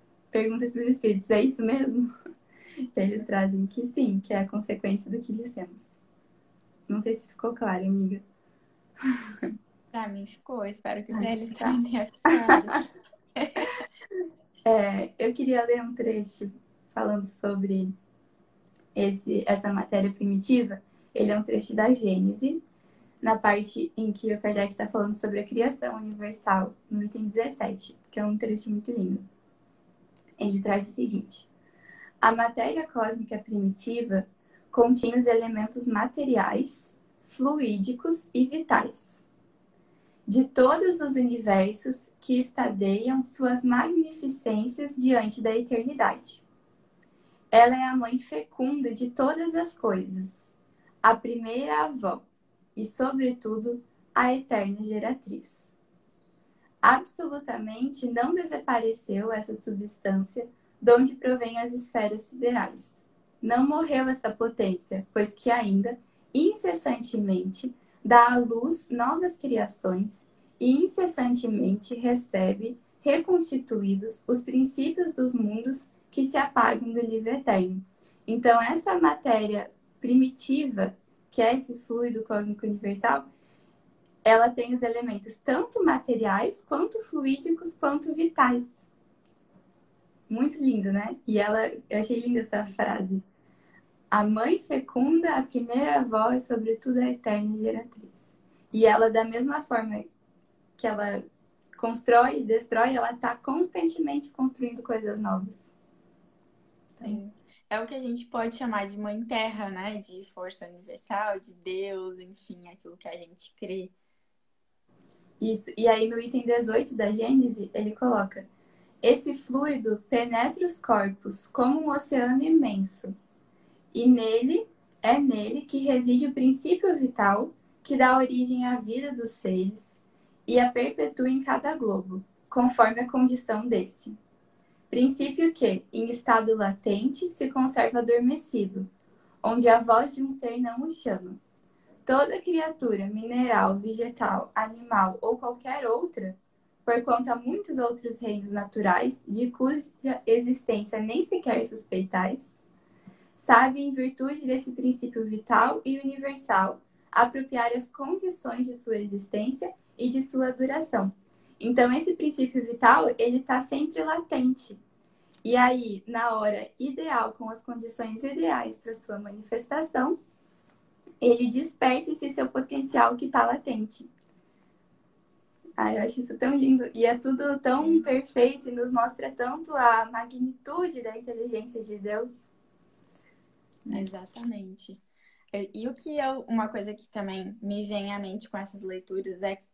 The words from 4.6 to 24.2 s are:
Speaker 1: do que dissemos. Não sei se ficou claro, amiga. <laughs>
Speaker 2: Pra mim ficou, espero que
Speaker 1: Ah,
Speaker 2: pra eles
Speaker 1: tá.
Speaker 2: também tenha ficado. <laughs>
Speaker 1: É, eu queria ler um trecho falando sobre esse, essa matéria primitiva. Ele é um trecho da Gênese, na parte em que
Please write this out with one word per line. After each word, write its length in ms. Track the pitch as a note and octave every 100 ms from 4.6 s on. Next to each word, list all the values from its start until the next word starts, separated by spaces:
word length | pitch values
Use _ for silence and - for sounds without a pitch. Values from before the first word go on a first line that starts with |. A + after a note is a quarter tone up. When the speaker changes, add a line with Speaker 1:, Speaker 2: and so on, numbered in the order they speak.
| G#3 G3 G3 G3+ -
Speaker 1:
do 80 | A#3
que 120 | A#3+
dissemos. 560 | G#3+ A#3+ - F3+ - - - _ _ _ _ _ _ _ _ -
Não 120 | G#3
sei 120 | A3
se 140 | A3+ -
ficou 260 | - A#3
claro, 320 | A#3+ G#3+ F#3 F#3+
amiga. 360 | G3 F#3+ G3 - _ _ _ _ _ _ -
<laughs> 640 | C4 B3 A3 G#3+ E4+ G#3+ _ _ _
Speaker 2:
Pra 160 | A#3 G#3
mim 180 | G3 G3+
ficou, 400 | - - B3 G3+
espero 380 | G#3 G3+ G#3
que 80 | G#3
Speaker 1:
Ah, 60 | A3
Speaker 2:
pra 120 | A3+
eles 180 | A3+ A3+
Speaker 1:
tá. 140 | A3+ A#3
Speaker 2:
também 180 | B3+
tenha 240 | A#3+ A#3+ G#3
ficado. 640 | - - D#4+ A3+ D#4+ - D4 - - _ _ _ -
<laughs> 480 | C#4+ - B4 - - - - F#4 E4+ - _ _ A3+
Speaker 1:
É, 460 | A3 G3+ G3 - -
eu 140 | A#3+
queria 320 | B3 C4 B3 A#3
ler 160 | A#3+
um 120 | A#3+
trecho 560 | A#3+ A3 G#3+ G3+ - G3+ - _ _ _
falando 320 | A3 G#3 G#3 G3
sobre 680 | - G3+ G3 G3 F#3+ F#3 - _ _ _ _ _ _ _ _ _ G#3
esse, 480 | G3+ G3 - G#3 -
essa 280 | G3+ G3+
matéria 380 | G3 - G3+ G3
primitiva. 680 | - G3+ G3 G3 B3 G#3 G3 _ _ _
Ele 180 | - G#3
é 60 | G#3
um 60 |
trecho 320 | G#3+ A3+ - G#3+
da 160 | A3+
Gênese, 720 | B3 G#3 F#3 F#3+ G#3 C4+ E4 - _ _ _ _ _
na 140 | A3 A3
parte 540 | G#3+ G3+ G#3 - E4 -
em 160 | A3
que 220 | G3+